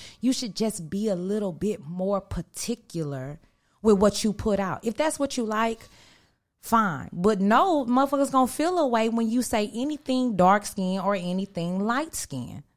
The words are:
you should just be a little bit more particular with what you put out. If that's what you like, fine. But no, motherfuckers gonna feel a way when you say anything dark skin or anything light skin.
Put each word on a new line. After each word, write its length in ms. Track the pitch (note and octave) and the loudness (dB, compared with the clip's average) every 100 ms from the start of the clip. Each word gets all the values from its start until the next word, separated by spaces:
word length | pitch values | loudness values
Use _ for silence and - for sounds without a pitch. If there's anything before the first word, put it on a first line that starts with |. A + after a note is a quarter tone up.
| - - | -20 -4
you 120 | A#3+ | -2
should 220 | B3+ A#3+ | -2 -4
just 340 | - A3 G#3 D#3 | -4 -4 -4 -6
be 200 | G3 G#3+ | -4 -2
a 80 | F3 | -2
little 360 | F#3 G#3+ G3+ | -2 -2 -4
bit 320 | D3+ G#3+ G#3 | -2 -4 -4
more 360 | C3+ F3+ F#3+ G3 | -8 -6 -2 -2
particular 1200 | F#3+ - - - - A#3+ - E3 D3 C3+ C3+ D3 _ _ _ _ | -4 -8 -8 -8 -8 -8 -8 -8 -6 -6 -10 -14 _ _ _ _
with 160 | A3 G3+ | 4 6
what 240 | G#3 G3+ | 6 4
you 100 | A3 | 0
put 280 | - A3 G3 | 0 0 0
out. 240 | F#3+ C#3+ | 0 -4
If 120 | A3+ A3 | -4 -2
that's 220 | D4+ D4 | 0 0
what 180 | C#4 - | -2 -2
you 80 | |
like, 440 | A3 G#3+ A3+ A3+ - - - _ _ _ _ _ | -2 0 -2 -2 -12 -20 -20 _ _ _ _ _
fine. 480 | - A3+ G3+ C#3 - | 0 2 2 -2 -6
But 280 | E3+ G3 G#3 | 0 2 4
no, 440 | G3 A#3 F#4+ D4+ A#3+ | 4 4 4 2 2
motherfuckers 440 | B3 C#4 C#4 C4+ | 2 4 2 2
gonna 160 | C4 B3+ | 2 2
feel 320 | - D#4+ F4+ | 2 0 2
a 80 | C#4 | 2
way 220 | A#3 A3+ | 2 0
when 200 | A3+ A3+ | 0 0
you 140 | B3 | 0
say 260 | A#3 A3 G#3 | 0 -2 -2
anything 600 | - C#4 D4 - B3+ B3+ F#3 | -4 -4 -4 -2 0 0 4
dark 280 | F3+ G#3 | 4 4
skin 360 | G#3 - F#3 F#3+ | 2 -4 -4 -2
or 160 | F#3 G3+ | -2 -2
anything 640 | F3+ F#3 G3 - E3+ F#3 | -2 -4 -4 -6 -4 -2
light 340 | G#3 B3 D#4+ | -2 -2 -4
skin. 480 | - - C3 B2 - - | -8 -10 -8 -10 -12 -18